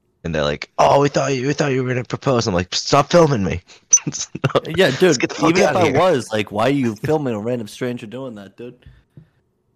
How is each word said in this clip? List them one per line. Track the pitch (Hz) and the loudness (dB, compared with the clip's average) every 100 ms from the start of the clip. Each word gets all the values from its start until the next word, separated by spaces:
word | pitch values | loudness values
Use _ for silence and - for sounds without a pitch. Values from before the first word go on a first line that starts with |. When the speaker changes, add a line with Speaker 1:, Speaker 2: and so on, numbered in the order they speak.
| _ _ | _ _
Speaker 1:
And | 85 | -6
they're | 78 | -2
like, | 73 76 - - | -2 -4 -6 0
"Oh, | 147 139 | 4 4
we | 143 | 2
thought | 156 135 | 0 -2
you, | 135 127 | -2 -2
we | |
thought | 147 147 | -2 -2
you | 131 | -2
were | 127 | -2
gonna | 127 | -4
propose." | 120 123 - 120 110 | -6 -4 0 0 0
I'm | |
like, | 90 92 | -2 -2
"Stop | - - 139 143 | -6 0 0 4
filming | 175 160 127 | 4 4 2
me." | 92 92 - | -2 -4 -10
<laughs> | - _ - - | -20 _ 0 0
No, | - - - 143 - - 160 | -8 -10 -6 -2 -2 -2 0
Speaker 2:
Yeah, | 175 | 2
Speaker 1:
let's | 131 | 4
Speaker 2:
dude, | 185 139 | 4 4
Speaker 1:
get | 160 | 0
the | - | 0
fuck | 160 | 2
Speaker 2:
even | 180 | 4
if | 202 | 2
Speaker 1:
outta | 190 | 2
Speaker 2:
I | 160 | 2
Speaker 1:
here. | 135 | 4
Speaker 2:
was, | 185 143 107 | 4 2 0
like, | 110 104 | -4 -2
why | 101 120 | 0 2
are | |
you | 143 120 104 | 2 0 -2
filming | 139 156 135 | -2 -2 -2
a | 107 | -4
random | 110 123 104 | -4 -6 -8
stranger | - 127 120 110 | -8 -8 -6 -12
doing | 123 135 | -14 -14
that, | 107 98 - | -14 -18 -18
dude? | 120 123 - - _ - 160 _ _ _ _ | -18 -18 -20 -20 _ -20 -20 _ _ _ _